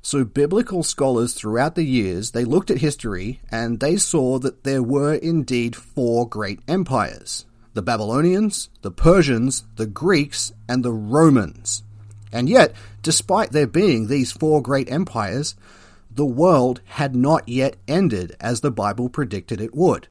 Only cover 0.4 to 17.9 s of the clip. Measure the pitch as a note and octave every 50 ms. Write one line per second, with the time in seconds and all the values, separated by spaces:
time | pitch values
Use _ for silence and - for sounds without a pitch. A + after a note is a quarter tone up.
0.4 | C#3+ D3 F3+ G#3+ B3 - G3 F3+ D#3+ - - - C#3+ C3+ B2+ A2+ A#2+ A#2+ - -
1.4 | - G#2+ G#2+ A#2 C3 D#3 D#3+ - E3 C#3+ C3 B2 G#2 F#2+ F2+ F2 G#2+ - - A#2
2.4 | B2 A2+ C3+ F3+ F#3+ - - - A2+ D3+ C#3 - - A2+ G2+ F2+ F#2 G#2+ B2+ -
3.4 | - - - A2+ A#2 A#2 A#2 G#2 C3 D3 E3 G3+ - - - E3 C3 B2 C3 C3
4.4 | - C3 - _ - C#3 C#3 C3+ B2 A2+ C3+ C#3+ C#3+ D3 D#3 C#3+ - E3 E3+ E3
5.4 | C3+ - B2+ B2 A#2 A#2+ A2+ - - - - - B2+ A#2+ A#2 A#2 A#2+ A#2 - G#2+
6.4 | G#2+ G2 G2+ - - - D#3 F3+ F#3 - C3 A#2+ G2 C#2 - - - - - -
7.4 | - _ _ _ - _ - A2 F2+ - A#2+ G#2+ G#2+ G#2 A#2 C3+ D#3 F3 F3+ G3
8.4 | A3 G#3+ - - - - - - - G2+ E2+ - - D#3+ F3+ G3 E3 C#3 B2+ A2+
9.4 | A#2 C3+ C3 - - - - - A2+ A2 G2 - D3 F3+ G3+ D3+ C#3+ C#3+ - -
10.4 | - - - - - - B2 B2+ A#2+ B2 A#2 A2 G#2+ G#2 A#2+ D3 D#3+ D#3+ C#3+ B2
11.4 | G2+ - - - - - - - - - - - - - - - - - - A2+
12.4 | B2 C#3+ A3 B3+ F#3 - - - - - - - - D#3+ D3+ - - - F#3+ G3+
13.4 | A3 - B2+ D3+ C#3+ A#2 - E3 G3+ G#3 C#3+ A2+ A2+ G#2 C3+ C#3+ B2+ B2 - -
14.4 | - D#3 D#3 D3+ B2+ A#2+ C#3 C3+ C3+ - B2+ - F#3+ - - A#2 G#2 G2 F#2 C3
15.4 | D3 - - - - - - - - - - - - - A2 A2+ D3 C#3+ A#2+ B2
16.4 | D#3+ F#3 F3 C#3 B2 B2+ B2+ - - - - - D3+ C3+ B2+ B2 B2 C#3 D#3+ D#3
17.4 | - - A#2+ B2+ C3 C3+ - - - -